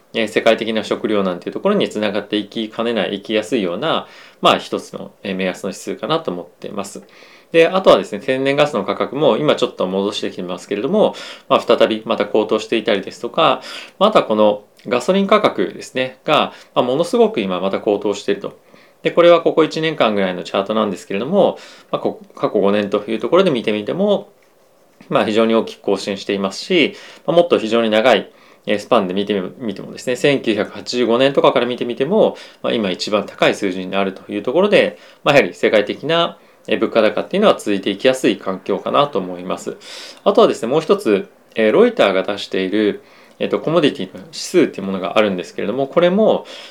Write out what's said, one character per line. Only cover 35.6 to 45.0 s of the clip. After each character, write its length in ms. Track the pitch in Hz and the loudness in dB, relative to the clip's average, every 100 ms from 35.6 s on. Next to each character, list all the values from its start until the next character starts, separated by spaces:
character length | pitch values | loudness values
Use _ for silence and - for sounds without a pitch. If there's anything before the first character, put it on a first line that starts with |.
| 110 | 2
界 120 | 107 | 2
的 220 | 101 - 139 | 2 -4 -2
な、 320 | 165 175 - _ _ - | 0 0 -6 _ _ -6
え 80 | 107 | -2
ー、 20 | |
物 120 | 104 | 0
価 120 | 117 | 2
高 180 | 110 - | 2 0
っ 80 | 95 | -4
て 80 | 190 | 2
い 40 | |
う 20 | |
の 60 | 208 | 2
は 100 | - | 2
続 160 | 107 | 0
い 80 | 98 | -2
て 80 | 101 | -2
い 80 | 98 | 0
き 80 | 131 | 0
や 80 | |
す 140 | 131 139 | 2 0
い 100 | 95 | 0
環 220 | 95 95 | -4 -8
境 180 | - 92 | -6 -4
か 120 | 110 | 0
な 180 | 127 143 | 0 0
と 100 | 101 | -2
思 200 | 92 90 | -6 -8
い 60 | |
ま 140 | 92 87 | -8 -8
す。 180 | - - - - - - | -8 -12 -16 -18 -18 -4
あ 80 | - | 0
と 80 | 208 | 4
は 60 | 180 | 4
で 80 | |
す 80 | 110 | 2
ね、 60 | 113 | -2
も 100 | 156 | -2
う 20 | |
一 160 | 156 202 | 0 0
つ、 320 | 113 95 - _ _ | 2 0 0 _ _
え 140 | - 107 | 0 2
ー、 40 | |
ロ 140 | 151 240 | 4 4
イ 60 | |
タ 160 | 226 104 | 4 2
ー 40 | |
が 80 | 95 | 2
出 160 | 92 101 | -2 -6
し 100 | - | -6
て 160 | 98 | -4
い 60 | 95 | -2
る、 320 | 104 104 98 - - - - | 0 0 -2 -10 -20 -20 -8
え 80 | 107 | -4
っ 20 | |
と、 100 | 123 | -2
コ 120 | 151 | 0
モ 100 | 170 | 2
デ 120 | 151 | 0
ィ 40 | - | -2
テ 60 | |
ィ 120 | 95 | -8
の 60 | 92 - | -12 -18
指 80 | |
数 260 | - - 180 | -14 -2 2
っ 20 | 117 | 2
て 160 | - | -2
い 20 | |
う 20 | 98 | -6
も 60 | |
の 80 | 95 | -6